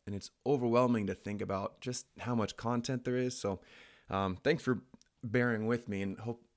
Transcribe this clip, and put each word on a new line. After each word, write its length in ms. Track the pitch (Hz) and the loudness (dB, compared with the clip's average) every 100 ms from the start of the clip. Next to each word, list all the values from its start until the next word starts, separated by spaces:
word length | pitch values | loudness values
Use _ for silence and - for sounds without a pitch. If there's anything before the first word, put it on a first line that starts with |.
| - | -10
and 80 | |
it's 160 | 101 - - 123 | -8 -8 -6 0
overwhelming 600 | 139 120 117 127 117 98 | 2 4 4 6 4 0
to 60 | |
think 280 | - 101 104 | -4 -6 -4
about 400 | 95 95 101 - | -2 -2 -4 -8
just 240 | 127 127 - - | -8 -8 -8 -8
how 140 | 120 | -2
much 220 | 120 104 - | 0 0 -2
content 480 | 117 120 117 127 | -2 -2 -2 -2
there 140 | 127 127 | 0 0
is. 200 | 127 120 | 0 -2
So, 220 | 101 92 - - - - - | -4 -4 -8 -20 -20 -20 -4
um, 300 | 98 98 92 | 0 0 0
thanks 200 | 143 160 | 2 2
for 180 | - 117 - - _ _ | 2 -2 -4 -20 _ _
bearing 440 | 117 120 120 110 110 | -2 2 2 2 0
with 200 | 120 - | 0 -2
me, 140 | 98 | -2
and 180 | 98 92 | -2 -4
hope, 240 | 110 117 _ | -6 -8 _